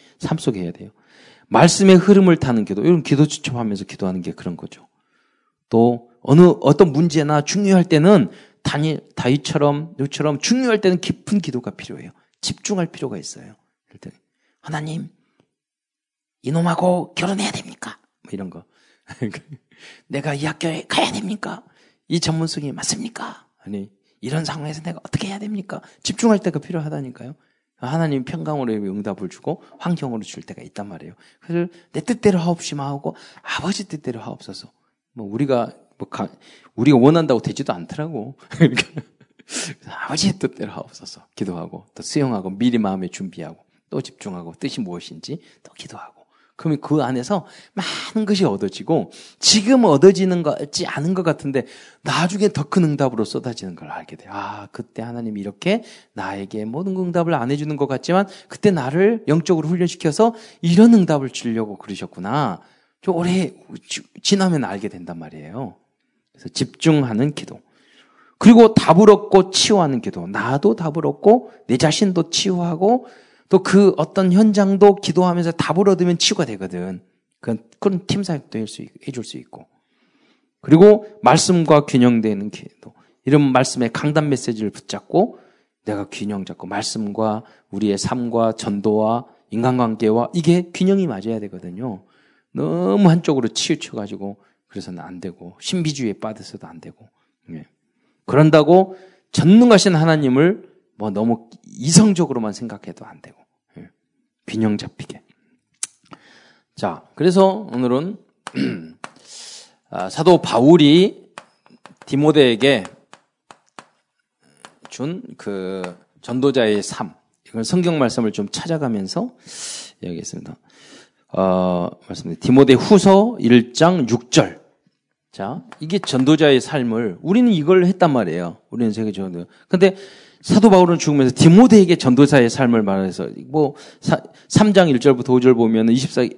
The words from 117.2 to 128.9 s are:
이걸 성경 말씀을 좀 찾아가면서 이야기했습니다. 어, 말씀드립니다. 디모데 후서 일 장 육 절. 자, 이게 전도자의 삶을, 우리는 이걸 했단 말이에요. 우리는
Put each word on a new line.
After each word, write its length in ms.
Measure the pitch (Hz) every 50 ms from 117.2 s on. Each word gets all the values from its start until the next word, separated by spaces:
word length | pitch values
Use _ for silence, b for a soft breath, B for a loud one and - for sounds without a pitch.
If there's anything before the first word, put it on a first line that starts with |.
| _ _ _ _ _
이걸 180 | _ - 113 113
성경 340 | - 180 180 170 175 165 151
말씀을 340 | 131 113 - 127 117 107
좀 160 | - - 101 98
찾아가면서 800 | - - - 165 165 151 147 123 110 101 95 92 - - 226 254 - B B B B B B B B B B B B B
이야기했습니다. 540 | - 90 85 82 82 - - - - - - - _ b b b b b b b b b b b b b
어, 560 | - - 95 95 92 92 92 90 90 87 90 - - _ _ -
말씀드립니다. 360 | 92 - - 85 85 - -
디모데 280 | - 127 135 139 123 131
후서 640 | 123 - - 214 190 - 196 190 - 214 240 240 -
일 340 | - 117 123 120 113 -
장 340 | - - 160 175 185 175 127 107
육 200 | 117 123 - -
절. 300 | - 170 110 90 - - _ _ _ _ _ _ _ _ _ _ _ _ _ _
자, 320 | _ - 98 104 143 180 - - - -
이게 200 | 151 156 190 190
전도자의 640 | - - - 127 131 139 160 156 160 147 139 123
삶을, 580 | - - 156 143 123 117 110 113 120 104 87 -
우리는 300 | - 156 196 247 247 240
이걸 320 | 202 156 143 160 185 185 175
했단 260 | 180 196 - 180 160
말이에요. 440 | 139 123 101 85 80 90 87 85 - - _ -
우리는 220 | - 117 120 110